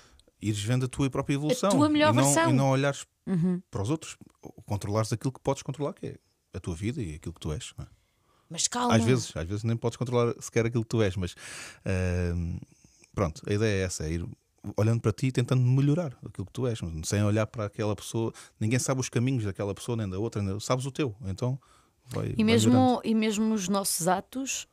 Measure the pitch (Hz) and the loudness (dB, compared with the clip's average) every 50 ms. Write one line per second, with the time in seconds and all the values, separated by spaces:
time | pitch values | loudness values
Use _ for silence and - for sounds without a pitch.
0 | - - _ _ _ _ _ - 95 107 107 101 101 113 127 127 131 123 - - | -20 -20 _ _ _ _ _ -6 -2 -2 -2 -2 0 0 0 0 0 -2 -2 0
1 | 139 131 - 139 117 - 143 139 151 151 165 - 190 202 233 277 294 302 302 294 | -2 0 0 -2 -2 0 -2 0 0 0 0 2 2 2 4 4 4 4 4 4
2 | 302 311 311 - 277 285 285 320 330 330 285 240 135 135 131 135 139 143 135 - | 4 6 6 6 6 6 6 4 4 4 4 4 4 4 4 2 2 0 -2 -4
3 | - _ _ _ - - 190 165 170 185 180 180 - _ - 101 98 120 160 160 | -10 _ _ _ -6 -2 0 2 2 2 0 -2 -6 _ -6 -4 -2 -2 -2 -4
4 | - - - _ - - _ _ - - - - - - 104 98 - 98 101 110 | -4 -14 -16 _ -20 -20 _ _ -20 -20 -20 -16 -6 -6 -6 -4 -2 -2 0 0
5 | 107 - 120 - - 135 - - - 135 139 - - - 131 - 139 160 - - | 0 0 -2 -2 -2 -6 -6 -2 -2 -2 -2 -2 -4 -10 -6 -4 -4 -6 -4 -6
6 | - - - - _ _ _ _ _ _ - 90 - 95 85 80 98 113 139 160 | -10 -10 -10 -12 _ _ _ _ _ _ -14 -8 -6 -6 -6 -4 -4 -4 -4 -4
7 | 104 80 76 80 - 87 80 - - 80 73 123 - - - - - - - _ | -6 -6 -8 -8 -10 -12 -12 -8 -6 -6 -6 -6 -6 -12 -14 -14 -16 -16 -16 _
8 | _ _ _ _ _ _ _ _ _ - 165 160 - - - 240 247 240 - 113 | _ _ _ _ _ _ _ _ _ -14 -6 -4 -2 -2 0 0 2 4 4 6
9 | 113 120 131 120 110 - - 76 82 87 104 104 110 113 117 113 - 117 - - | 6 4 4 2 0 -4 -6 -6 -4 -4 -4 -4 -2 -2 -2 0 -2 -4 -2 -2
10 | 127 120 123 120 120 117 - - - - - 117 113 113 120 120 110 - - 110 | -4 0 2 2 2 2 0 -4 -10 -2 0 0 0 2 0 0 -2 0 2 2
11 | 107 95 90 101 90 85 - - - - - - - - - - - 98 95 92 | 2 2 2 -2 -4 -6 -6 -10 -16 -16 -14 -14 -16 -16 -16 -8 -4 -2 0 0
12 | 92 90 87 90 87 87 87 87 85 85 90 - - _ _ _ _ - _ _ | 0 0 0 0 0 0 0 -2 -2 -4 -4 -8 -10 _ _ _ _ -20 _ _
13 | - _ - 107 98 78 - - - - 104 104 113 107 101 95 95 90 - - | -20 _ -2 -2 -2 -2 -2 -8 -4 -2 0 0 2 2 2 0 0 -2 -4 -4
14 | 78 78 82 85 87 90 - _ _ _ _ _ - 101 - - 107 113 117 113 | -4 -4 -2 -4 -4 -8 -12 _ _ _ _ _ -12 -6 -2 2 2 2 2 2
15 | - 113 - - 131 131 127 131 123 - 131 131 123 123 131 135 139 143 147 175 | 0 0 0 0 -2 0 0 0 0 2 2 2 4 4 4 4 4 4 2 2
16 | 175 131 - - - 113 - - 95 - - 120 131 120 110 - 92 82 80 78 | 0 -4 -8 -12 -16 -14 -10 -10 -10 -10 -6 -4 -4 -4 -2 -4 -6 -8 -6 -6
17 | 80 - 104 101 104 104 104 110 107 - - 117 104 101 - - 107 107 101 - | -4 -2 0 2 2 4 2 2 0 -2 -4 -6 -8 -6 -4 -2 -2 -2 -2 -4
18 | - - - 113 113 113 - - - - _ - 113 110 131 127 - - 131 131 | -6 -6 -4 -2 -4 -4 -6 -8 -20 -20 _ -4 -2 0 0 0 0 0 -2 -2
19 | 120 - - 123 120 135 135 120 107 101 90 - 101 101 95 - - - 120 113 | -2 -2 0 0 0 2 0 0 -2 -2 -2 -2 -4 -4 -4 -6 -4 -4 -4 -2
20 | 107 95 92 98 113 113 - 107 101 95 98 104 - - 127 131 127 139 131 - | -2 -4 -4 -4 -4 -4 -2 -2 -2 -2 -2 -4 -2 -2 -2 0 -2 -6 -2 -2
21 | 151 120 101 - 139 95 92 - 123 127 131 - _ _ _ _ _ _ _ _ | -2 -2 -4 -6 -6 -6 -4 -2 -2 -4 -4 -4 _ _ _ _ _ _ _ _
22 | _ 123 - 104 107 104 107 220 214 220 233 226 - 233 247 254 254 254 240 - | _ -10 -6 -6 -4 -4 0 0 2 4 4 6 6 6 6 6 6 6 4 2
23 | - 226 220 220 214 220 208 208 220 220 220 208 180 180 202 196 196 - - - | 0 0 2 2 2 2 0 0 0 0 0 0 0 0 0 0 0 0 -2 0
24 | 160 185 180 196 - _ - 262 269 240 - - - _ | 2 2 0 0 -2 _ -10 -8 -6 -6 -6 -8 -8 _